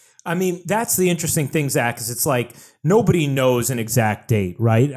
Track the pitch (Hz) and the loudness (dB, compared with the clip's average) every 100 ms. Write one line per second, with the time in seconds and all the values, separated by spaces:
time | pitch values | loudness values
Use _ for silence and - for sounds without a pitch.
0 | _ _ 175 170 185 175 165 208 233 - | _ _ -6 -2 -2 -4 -4 -4 -2 0
1 | 180 170 160 165 135 160 139 143 120 - | 0 0 -2 -4 -2 -2 0 0 -2 -4
2 | 117 120 160 123 117 - - _ 151 214 | -8 -4 -2 -2 -4 -10 -20 _ 2 2
3 | 190 175 143 135 131 123 113 120 110 120 | 4 2 2 2 2 2 0 -4 -2 0
4 | 107 101 - 110 92 85 113 113 147 | 0 -2 -2 -2 -2 0 2 4 2